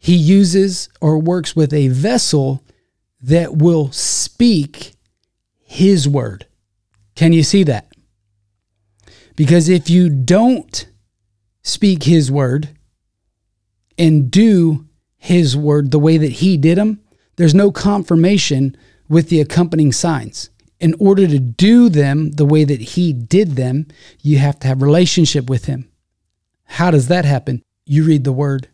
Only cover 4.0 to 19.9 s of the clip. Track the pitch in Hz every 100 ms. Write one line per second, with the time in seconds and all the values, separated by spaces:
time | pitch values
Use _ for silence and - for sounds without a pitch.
4 | - - - _ 240 196 143 - - _
5 | _ _ _ _ _ _ _ - 190 190
6 | 139 143 117 95 - _ _ _ _ _
7 | _ - 165 165 151 202 165 110 - _
8 | _ _ _ _ _ _ _ _ _ _
9 | _ _ _ - 143 170 160 180 147 175
10 | 180 143 123 180 240 254 - - - _
11 | _ _ _ _ _ _ - - 208 180
12 | 143 165 135 143 131 135 151 _ _ _
13 | _ _ _ _ _ _ _ _ _ -
14 | 165 156 127 185 226 196 165 151 - _
15 | _ _ - 175 156 135 147 147 143 151
16 | 151 160 151 117 185 175 151 175 214 208
17 | _ _ _ - 170 170 202 - 196 202
18 | 175 170 170 202 - 135 135 - _ _
19 | _ 156 165 165 147 - 175 160 151